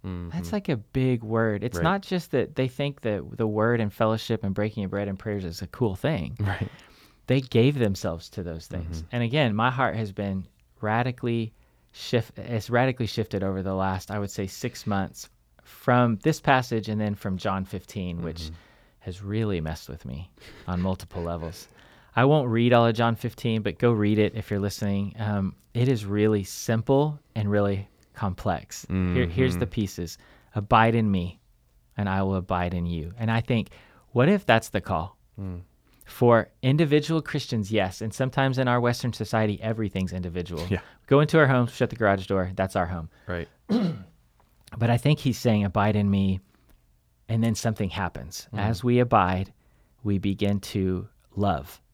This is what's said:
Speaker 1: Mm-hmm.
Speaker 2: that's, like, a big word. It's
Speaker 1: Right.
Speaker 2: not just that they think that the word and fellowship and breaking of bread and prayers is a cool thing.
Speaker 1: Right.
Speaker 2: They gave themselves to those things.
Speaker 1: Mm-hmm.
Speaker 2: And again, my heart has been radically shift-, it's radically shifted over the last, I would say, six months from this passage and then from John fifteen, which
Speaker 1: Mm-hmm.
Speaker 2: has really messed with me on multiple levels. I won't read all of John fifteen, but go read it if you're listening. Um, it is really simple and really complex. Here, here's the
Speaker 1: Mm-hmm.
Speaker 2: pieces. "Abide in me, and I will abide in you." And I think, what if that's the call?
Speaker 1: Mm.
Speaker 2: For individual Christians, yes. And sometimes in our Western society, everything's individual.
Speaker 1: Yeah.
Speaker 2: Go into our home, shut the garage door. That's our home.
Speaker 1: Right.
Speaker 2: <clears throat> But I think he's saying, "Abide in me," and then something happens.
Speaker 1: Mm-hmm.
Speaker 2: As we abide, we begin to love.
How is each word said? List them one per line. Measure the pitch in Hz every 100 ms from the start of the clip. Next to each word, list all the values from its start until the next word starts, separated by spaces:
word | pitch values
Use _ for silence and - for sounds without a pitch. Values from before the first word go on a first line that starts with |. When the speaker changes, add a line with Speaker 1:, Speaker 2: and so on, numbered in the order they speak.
Speaker 1:
Mm-hmm. | 95 90 87
Speaker 2:
that's, | 160 170
like, | 208 196
a | 123
big | - 131 131 120
word. | 110 113 113 101
It's | 117 90
Speaker 1:
Right. |
Speaker 2:
not | 117 196
just | - 185 -
that | 135 - -
they | 127
think | - 143 139
that | 117 101 65 -
the | 110
word | 107 113 120
and | 107
fellowship | - 110 113 - 110
and | 98
breaking | 95 107 107
of | 98
bread | 101 101
and | 98
prayers | 110 101
is | 90 82
a | 90
cool | - 113
thing. | 95 143 151 78 -
Speaker 1:
Right. | 101 92 98 - - - - _ -
Speaker 2:
They | 131
gave | 131 117 127 143
themselves | 110 92 98 82 -
to | -
those | 87 82 -
things. | 85 82 82
Speaker 1:
Mm-hmm. | 82 123
Speaker 2:
And |
again, | 117 147 127
my | 104 120
heart | 127 120 98
has | 107
been | 95 101 95 92 _ _ _
radically | 107 113 123 123 120 117 110 _ _ _ _
shift-, | - - 120 - -
it's | - 117 -
radically | 120 131 123 110
shifted | - 107 101
over | 95 95
the | 95
last, | 95 95 95 -
I | 104
would | 98
say, | - 95
six | - 123 - -
months | 98 95 - - _ _ _
from | _ - - 123 120 107
this | 156 156
passage | - 135 123 113 107
and | 107
then | 107
from | 101 101 92
John | 107 95
fifteen, | 95 95 - 104 90 85
which | 85 82
Speaker 1:
Mm-hmm. | 80 82 - _ _ _
Speaker 2:
has | - 90
really | 98 107 110 90
messed | 78 80 -
with | -
me | 64 67 90 _ - - -
on | 90
multiple | 92 92 - 92
levels. | 85 85 82 85 - - - - _
I | - 135
won't | 156 127
read | 113 120
all | 120 117
of |
John | 113 117 113
fifteen, | 120 - 120 110
but | 104 76
go | 120
read | 113 104 107
it | 104
if | 113 -
you're | 101
listening. | 98 - 104 98 101 110
Um, | 104 101 95 - _
it | 117 127
is | 120
really | 101 104 107 107
simple | 92 - - 113 107 139 151 147 _
and | 110 101
really | 104 101 98 101 _ _
complex. | - 101 92 - 82 - - -
Here, | 92 90 87 101
here's | 87 131 87
the |
Speaker 1:
Mm-hmm. | 85
Speaker 2:
pieces. | - 101 - 85 - - - _
"Abide | 107 101 117 113
in | 117 107
me, | 95 87 - _ _ _ _ _ -
and | 101
I | 95
will | 95
abide | 95 90 90 90
in | 90
you." | 85 85 80 117
And | 113
I | 113
think, | 117 117 - - - - _
what | 120 139
if | 202
that's | - 113 -
the | 101
call? | - 85 90 _ _ -
Speaker 1:
Mm. | 98 87 - _ _ _
Speaker 2:
For | - - 120 117 - _
individual | 131 147 156 151 143 160
Christians, | - 147 - 117 98
yes. | 107 95 -
And | 110
sometimes | - 131 139 135 127
in | 127
our | 123
Western | 120 120 120
society, | - 107 113 107 101
everything's | 110 113 107 95 92
individual. | 90 87 87 85 85 87
Speaker 1:
Yeah. | 95 - - -
Speaker 2:
Go | 139
into | 151 165
our | 139
home, | 131 120
shut | - 120
the | 117
garage | 107 98 92
door. | 98 92
That's | 92 95 101
our | 87
home. | 90 80 _ -
Speaker 1:
Right. | 87 - _ -
Speaker 2:
<clears throat> | 233 180 123 90 _ _ _ _ _ - -
But | 117
I | 117
think | 143 151
he's | 139 113
saying, | 123 107
"Abide | 101 104 104 104
in | 101
me," | 98 98 95 _ _ _ _ _ _ _ _ -
and | 113
then | 117
something | 107 120 107 98
happens. | 107 87 - 67 - -
Speaker 1:
Mm-hmm. | 104
Speaker 2:
As | 104 104
we | 123 123
abide, | 123 113 90 92 95 _ _ _ _ _
we | 107 98
begin | 98 95 101 101
to | - 104 95 92 104 _ _ -
love. | 101 78 73 - _